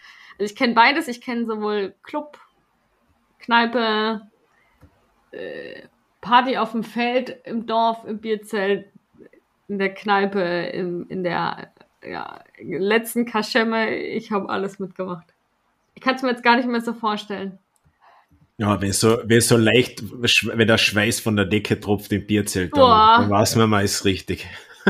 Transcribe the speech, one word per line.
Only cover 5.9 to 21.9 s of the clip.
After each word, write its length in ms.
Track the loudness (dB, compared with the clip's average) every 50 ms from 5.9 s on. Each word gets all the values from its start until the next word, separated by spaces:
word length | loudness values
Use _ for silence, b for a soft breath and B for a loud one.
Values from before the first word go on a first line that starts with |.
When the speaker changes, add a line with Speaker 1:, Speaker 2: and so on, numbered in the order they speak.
| _ _ _ _ _ _
Speaker 1:
Party 360 | -4 2 4 4 4 4 0
auf 140 | -2 -2 -4
dem 140 | -4 -6 -6
Feld, 520 | -6 -4 -2 -2 0 0 -2 -2 -4 -12 -16 -12
im 220 | -10 -8 -8 -6
Dorf, 380 | -2 -2 0 0 0 0 -4 -8
im 140 | -12 -12 -10
Bierzelt, 640 | -6 -6 -6 -6 -6 -6 -4 -2 0 0 -2 -2 -4 -12 _ -20 _ _ _ _ -20 -20 _ _ _ _ _ _ _
in 120 | -10 -4 -2
der 120 | -2 -2 -4
Kneipe, 480 | -4 -2 0 2 2 2 0 0 -2
im, 680 | -2 -2 -2 -4 -4 -6 -6 -6 -6 -6 -6 -8 -8 -8
in 160 | -8 -6 -4
der, 480 | -4 -2 -2 -4 -4 -6 -8 -12 -20 _ _ -20 _ _ _ -16 -14
ja, 300 | -12 -12 -12 -12 -14 -20 -20 _ _ -18 -12
letzten 640 | -8 -6 -4 -2 0 0 0 0 -2 -4 -4 -4
Kaschemme. 680 | -2 -4 -6 -4 -2 0 0 0 0 0 -2 -2 -2 -4
Ich 340 | -6 -6 -6 -8 -8 -8 -4
hab 180 | -6 -6 -4 -4
alles 300 | -6 -6 -6 -6 -8 -10
mitgemacht. 480 | -12 -12 -10 -12 -10 -10 -10 -14 -14 _ _ _ _ _ _ _ _ _ _ _ _ _ _
Ich 40 | -6
kann's 220 | -2 -2 -2 0 0
mir 80 | -2
jetzt 140 | -2 0 2
gar 120 | 2 2
nicht 120 | 2 2 -2
mehr 120 | -2 -2
so 140 | -4 -4 -8
vorstellen. 640 | -4 -4 -4 -4 -4 -6 -10 -10 -10 -8 -10 -12 -14 _ _ _ _ _ _ b b b b b b b b _ _ _ _ _
Speaker 2:
Ja, 240 | -2 0 0 0 0
wenn 120 | 0 -2 -2
so, 260 | 2 4 4 4 4 2
wenn 160 | 4 4 4
so 160 | 6 6 4
leicht, 440 | 4 6 6 6 4 4 2 -2 -12
sch-, 560 | -14 -14 -12 -6 -2 0 2 2 0 0 2
wenn 120 | 2 4 4
der 100 | 4 4
Schweiß 400 | 2 2 2 2 2 2 0 -2
von 160 | -2 0 2
der 120 | 2 2
Decke 340 | 2 0 -2 0 0 -2 -2
tropft 320 | 0 -2